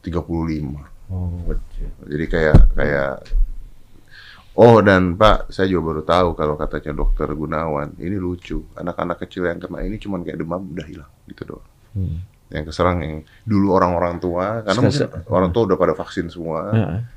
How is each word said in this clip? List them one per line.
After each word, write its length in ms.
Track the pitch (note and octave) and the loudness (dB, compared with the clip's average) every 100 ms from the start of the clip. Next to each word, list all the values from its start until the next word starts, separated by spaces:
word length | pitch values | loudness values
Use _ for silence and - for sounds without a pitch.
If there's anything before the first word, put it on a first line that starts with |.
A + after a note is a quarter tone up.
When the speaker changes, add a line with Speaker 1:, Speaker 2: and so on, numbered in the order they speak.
Speaker 1:
tiga 160 | - E2+ | -6 -6
puluh 320 | D#2+ E2 E2 | -4 -4 -2
lima. 320 | D#2 D2 D2 - - - | -4 -6 -10 -14 -20 -10
Speaker 2:
Oh, 240 | F#2 F2+ F2 E2+ | -6 -6 -6 -4
kecil. 420 | - - - - - - | -4 -6 -10 -10 -10 -8
Speaker 1:
Jadi 200 | D2+ D#2+ | -6 -2
kayak, 300 | E2+ D#2 D2+ - | 0 6 10 10
kayak, 400 | - C#2+ C#2 C#2 - - - - - - - - - - - - - - | 8 2 0 -2 -6 -2 2 2 -2 -14 -20 -20 -20 -20 -20 -20 -20 -10
oh, 240 | - A2+ A2+ | 6 8 10
dan 360 | G2+ F#2 F#2 F2 | 8 4 4 4
Pak, 340 | G#2+ G2 - | 4 4 0
saya 160 | - F#2+ | -2 0
juga 160 | F2+ D#2+ | 0 0
baru 120 | D#2 | -4
tahu 260 | D#2 E2+ F2+ | 0 2 2
kalau 220 | D#2+ D#2 D2+ | 0 -2 -2
katanya 360 | D2+ D2+ D2+ | -4 -6 -8
Dokter 340 | D2 C#2+ - D2+ | -2 0 0 -2
Gunawan, 680 | D2+ D#2 D#2 E2 D2 D2 - | -4 -4 -4 -2 -4 -6 -8
ini 180 | F2 G2+ | -6 -4
lucu. 460 | F2+ F2+ - D#2 - | -4 -6 -8 -8 -8
Anak-anak 440 | - E2+ E2+ E2+ F2 | -10 -8 -6 -6 -6
kecil 260 | F2+ - F2 | -8 -4 -4
yang 120 | F2 | -4
kena 240 | - D2 | -10 -8
ini 160 | E2 G#2+ | -8 -8
cuman 240 | G#2 F#2+ | -8 -8
kayak 160 | E2 D2+ | -8 -8
demam, 240 | D#2+ F#2 | -6 -8
udah 200 | F#2+ E2+ | -8 -12
hilang, 280 | D2+ C#2 C#2+ _ - | -12 -16 -20 _ -20
gitu 160 | - - | -16 -14
doang. 200 | - - _ _ | -16 -18 _ _
Speaker 2:
Hmm. 260 | G2+ F2+ E2 F2+ _ _ | -6 -4 -6 -10 _ _
Speaker 1:
Yang 160 | D#2 D#2+ | -10 -8
keserang 300 | D#2 F2 F2 | -2 -2 -2
yang 160 | D2+ D#2 - - | -6 -10 -14 -16
dulu 280 | - G2+ G2 | -2 0 2
orang-orang 460 | F#2 F2+ F2 F2 F2 | 2 2 0 -2 -4
tua, 440 | F2+ F2 F#2+ A#2 | -4 -4 -4 -4
karena 120 | G#2+ G2 | -2 2
Speaker 2:
Sekarang 80 | |
Speaker 1:
mungkin 400 | - C#3 - - | 2 2 -4 -6
Speaker 2:
se- 80 | - | -2
Speaker 1:
orang 180 | F2 F#2+ | 0 2
tua 120 | F2+ | 2
udah 140 | G#2+ F2+ | 2 2
pada 140 | F2 D2+ | 2 0
vaksin 300 | E2+ - E2 | -6 -6 -8
semua. 320 | E2 E2 D#2+ F#2+ | -8 -8 -6 -2
Speaker 2:
Heeh. 300 | A2 G2 G2 A#2+ | 0 0 -4 -8